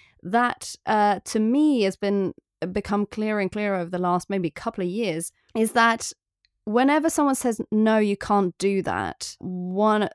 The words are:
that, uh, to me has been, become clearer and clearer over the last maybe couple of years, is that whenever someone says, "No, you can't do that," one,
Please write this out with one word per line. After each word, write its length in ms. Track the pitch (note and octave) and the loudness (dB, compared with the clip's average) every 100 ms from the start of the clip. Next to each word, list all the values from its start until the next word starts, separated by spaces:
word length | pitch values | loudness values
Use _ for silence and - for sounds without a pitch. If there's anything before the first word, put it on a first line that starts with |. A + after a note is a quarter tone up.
| _ _ | _ _
that, 520 | - A3+ A#3+ - - - - | -2 0 0 -2 -12 -10 -2
uh, 320 | A3 G#3 G3 - | 2 2 2 -2
to 140 | A3 | 0
me 440 | A3 C4+ D4+ C4 | 2 4 4 4
has 120 | G3 - | 2 0
been, 380 | G3+ G3+ F#3 - _ _ F3 | 0 0 0 -4 _ _ -6
become 340 | F#3+ - G#3 G#3 | -6 -2 -2 -2
clearer 340 | - G#3+ G#3+ | -4 -4 -2
and 120 | F#3+ | -2
clearer 240 | G#3 G#3 F#3+ | -2 -2 -2
over 160 | F3 | -4
the 80 | F3+ | -2
last 320 | F3+ F3+ - | 0 0 -2
maybe 180 | G3 E3 | -4 -4
couple 340 | - A3+ G#3+ | -6 -8 -4
of 60 | F3+ | -4
years, 420 | G3+ A3 D#3+ E3 - _ A3 | -2 -4 -4 -8 -12 _ -2
is 180 | A3 | 2
that 380 | A#3+ A#3 A3+ - - _ _ _ _ - | 4 4 2 -4 -12 _ _ _ _ -2
whenever 440 | A3 C4+ D4+ D#4+ | 2 4 4 2
someone 240 | - C#4+ | 2 0
says, 260 | C4 B3 A3 - | 0 0 -2 -2
"No, 260 | G#3+ A3 A3 | 2 4 4
you 180 | G#3+ G3+ | 2 -2
can't 400 | - G#3 F#3 - | 0 0 0 0
do 220 | G3 G3 | 0 0
that," 520 | - F2+ F#2+ - - - | -2 -4 -6 -8 -12 -10
one, 720 | F#3 F3+ F3+ F#3 G#3+ G#3+ G#3 | -8 -6 -4 0 2 2 0